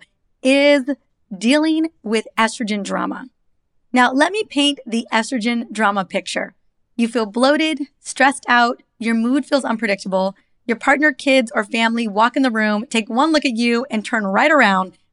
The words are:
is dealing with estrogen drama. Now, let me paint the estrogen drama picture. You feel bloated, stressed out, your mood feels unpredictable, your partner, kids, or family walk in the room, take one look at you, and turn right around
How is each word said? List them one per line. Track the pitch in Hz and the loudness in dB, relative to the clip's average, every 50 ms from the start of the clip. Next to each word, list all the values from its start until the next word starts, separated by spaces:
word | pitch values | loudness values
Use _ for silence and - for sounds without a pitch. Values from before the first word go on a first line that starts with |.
| - - _ _ _ _ _ _ | -8 -16 _ _ _ _ _ _
is | - 262 269 277 285 285 285 285 247 285 269 - _ _ _ _ _ - 190 175 | 0 2 2 4 4 4 4 4 2 -2 -6 -8 _ _ _ _ _ -16 -10 -2
dealing | 208 233 285 302 311 320 311 320 320 320 - _ | 0 2 2 4 2 2 0 0 -2 -2 -4 _
with | - 208 226 220 - - - - | -8 -4 -4 -4 -4 -4 -2 0
estrogen | 226 220 - - 240 202 214 202 | 0 0 -2 -4 -6 -4 -4 -6
drama. | 190 185 190 180 190 196 190 - - - _ _ _ _ _ _ _ _ _ _ _ _ | -6 -6 -6 -6 -4 -6 -8 -10 -14 -18 _ _ _ _ _ _ _ _ _ _ _ _
Now, | - 254 247 240 262 | 0 2 2 2 2
let | 269 302 349 | 2 0 0
me | 381 440 427 | 0 -2 -6
paint | - - 285 285 285 285 - - | -4 -2 0 0 0 0 -4 -6
the | 240 226 233 226 - | -6 -6 -6 -4 -2
estrogen | - 220 233 - 269 247 202 240 240 233 233 - | -2 -2 -2 -2 -4 -4 -2 -2 -2 -4 -4 -6
drama | 208 208 220 202 202 202 185 | -4 -2 0 0 0 -2 -4
picture. | 175 - 190 175 - - - - - - _ _ _ _ _ _ _ _ | -4 -6 -8 -6 -6 -8 -8 -8 -10 -12 _ _ _ _ _ _ _ _
You | - 233 226 | -4 -2 -2
feel | - 240 220 | -2 -2 -4
bloated, | 202 202 240 254 269 294 311 320 311 320 262 285 - _ _ | -4 -2 0 2 2 2 2 0 -2 -2 -4 -8 -10 _ _
stressed | - - - - 262 277 269 - - - | -18 -8 -2 2 2 2 2 0 -2 0
out, | 247 240 240 233 254 - _ _ _ - | 2 2 2 2 0 -4 _ _ _ -8
your | 220 226 233 | -4 -2 -2
mood | 226 226 240 262 294 269 | 0 0 0 0 0 0
feels | - 294 277 262 | 0 0 -2 0
unpredictable, | 269 226 220 233 208 196 190 - 196 185 190 190 196 196 _ _ _ _ _ _ | -2 -4 -4 -2 -2 -2 -4 -4 -4 -2 -2 -2 -2 -4 _ _ _ _ _ _
your | - - - | -6 -6 -2
partner, | - 277 285 269 302 302 | 0 0 2 2 2 0
kids, | 277 - - 285 269 262 240 226 - | 0 0 0 2 2 2 2 0 -2
or | 247 208 | -6 -4
family | 202 226 226 226 226 226 233 233 214 | -4 -2 0 0 0 0 -2 -4 -2
walk | 190 208 226 240 - 294 | 0 2 2 2 2 2
in | 269 | 0
the | 254 | 0
room, | 220 220 214 214 214 208 233 | 0 0 0 0 0 -2 -2
take | - - - - - | -2 -2 -4 -2 -2
one | 220 240 294 320 311 | 0 0 2 2 2
look | 294 294 | 0 0
at | 277 226 220 | 0 -2 0
you, | 240 240 233 233 240 - | 0 0 0 0 -2 -4
and | 226 214 202 | -4 -6 -4
turn | - 247 220 202 | -4 -4 -4 -2
right | 190 190 214 269 311 | 0 0 2 2 4
around | 320 285 240 202 190 185 185 185 - _ _ _ | 4 4 4 4 4 2 0 -4 -8 _ _ _